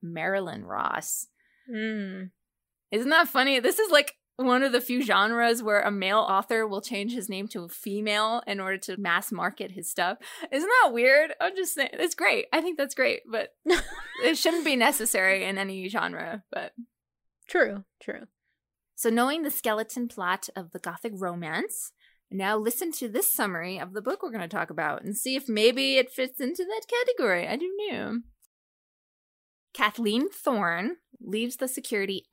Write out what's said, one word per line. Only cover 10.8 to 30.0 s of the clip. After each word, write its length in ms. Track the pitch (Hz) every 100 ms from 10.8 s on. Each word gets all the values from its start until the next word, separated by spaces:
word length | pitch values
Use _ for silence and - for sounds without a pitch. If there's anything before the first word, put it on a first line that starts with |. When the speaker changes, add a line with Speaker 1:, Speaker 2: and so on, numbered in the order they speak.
Speaker 1:
that 100 | 359
weird? 420 | 233 254 285 320 -
I'm 140 | 370
just 200 | 381 349
saying, 160 | 294 269
it's 240 | - 339 -
great. 300 | 330 110 -
I 80 | 311
think 160 | 339 311
that's 200 | 277 -
great, 240 | 254 - -
but 200 | 220 - _
Speaker 2:
<laughs> 60 | 311 349 - 807 - 988
Speaker 1:
it 120 | 480 320
shouldn't 280 | 330 339
be 100 | 302
necessary 680 | 262 240 285 226 202 190 190
in 120 | 190 196
any 320 | 196 190 190
genre, 540 | 202 170 165 165 190 -
but. 220 | - - - 240 _ _ _ _ _ -
Speaker 2:
True, 360 | 359 220 202 - _
true. 240 | - - 220 _ _ _ _ _ _ -
Speaker 1:
So 120 | 233
knowing 360 | 233 254 320
the 60 | 285
skeleton 580 | - 233 214 220 254 233
plot 420 | - 180 190 -
of 180 | 190 170
the 60 | 185
Gothic 340 | 175 170 233
romance, 800 | 196 185 175 160 170 392 - - _ _ _ -
now 280 | 190 190 214
listen 340 | 220 233 349
to 160 | - 240
this 240 | 226 392
summary 460 | - 208 175 180 185
of 160 | 180
the 80 | 202
book 200 | 233 392
we're 80 | 339
gonna 180 | 226 170
talk 200 | 185 165
about 340 | 151 151 143
and 140 | 185 208
see 200 | 254 262
if 120 | 269
maybe 480 | 214 226 240 269 262
it 140 | 254
fits 280 | - 262 -
into 260 | 262 359
that 180 | 359 440 -
category. 580 | 480 508 480 233 175 165
I 100 | 240
don't 220 | 359 403 415
know. 300 | 214 202 240 233 _ _ _ _ _ _ _ _ _ _ _ _ _ _
Kathleen 560 | - 214 220